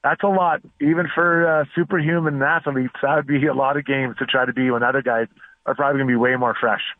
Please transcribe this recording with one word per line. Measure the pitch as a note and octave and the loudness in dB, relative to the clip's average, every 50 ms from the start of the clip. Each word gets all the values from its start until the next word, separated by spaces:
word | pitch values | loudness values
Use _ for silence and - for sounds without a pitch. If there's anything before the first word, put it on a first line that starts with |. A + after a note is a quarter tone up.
| - | 0
that's | C#3+ D#3+ - - | -2 -2 0 0
a | |
lot. | G3+ F#3+ F#3+ F3+ E3+ D#3 - - - _ _ | 0 2 2 2 0 -2 -4 -6 -14 _ _
Even | C#3+ D3 E3 E3+ F3 D3+ - | 0 0 2 2 0 -2 0
for, | D#3+ E3+ F3 E3+ E3+ E3+ | 0 2 2 4 2 2
uh, | E3+ D#3+ D#3 D3 - - | 2 2 0 0 -2 -2
superhuman | E3+ E3+ - F#3+ F3 D3+ D#3 E3+ E3+ D#3+ D#3 D3 C#3 | -4 -2 0 0 0 0 0 0 0 0 -2 0 0
athletes, | C3+ C#3+ E3 E3 D#3 D3 C#3 C3 B2+ B2 - - | 0 0 0 0 -2 -2 -2 -2 -4 -4 -4 -4
that | - C#3 C#3+ | -2 0 0
would | D3 D3+ | 0 0
be | C#3 D3 C3+ C3+ | 0 0 0 2
a | D#3 C3 | 0 0
lot | C3+ C3+ C3+ C#3+ | 0 0 0 0
of | D3 C#3+ | -2 -2
games | - C#3 C3+ C3 B2 A2+ - | -2 -2 -2 -2 -4 -4 -6
to | C3+ | -4
try | - - C3 B2+ | -2 0 0 0
to | B2+ A#2+ | 0 0
be | C3 C3 B2+ | 0 0 0
when | B2 A#2 A#2+ | 2 2 0
other | A#2+ B2+ C#3 | 0 0 0
guys | B2 B2 A#2 A2+ A#2 - _ _ - - - _ _ | 0 0 0 -2 -2 -4 _ _ -20 -20 -20 _ _
are | - C3+ | -6 -2
probably | C#3 C#3+ C#3 C#3+ C3+ | 0 0 0 0 0
gonna | C3+ | 0
be | B2+ B2 | 2 2
way | A#2 A#2+ B2 B2+ | 2 2 2 2
more | B2+ B2 A#2+ A2 | 0 0 -2 -2
fresh. | - - A#2 G#2 F#2 - - - | 0 0 0 0 0 -4 -10 -12